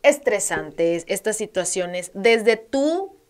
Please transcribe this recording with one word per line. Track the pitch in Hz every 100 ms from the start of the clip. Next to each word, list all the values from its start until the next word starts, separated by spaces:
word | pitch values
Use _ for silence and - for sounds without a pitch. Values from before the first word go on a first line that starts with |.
estresantes, | 285 285 254 208 - 160 156 - 165 170 170
estas | 196 220 208
situaciones | 208 185 170 190 175 180 180
desde | 196 208 233 220 220
tu | - 269 285 330 392 -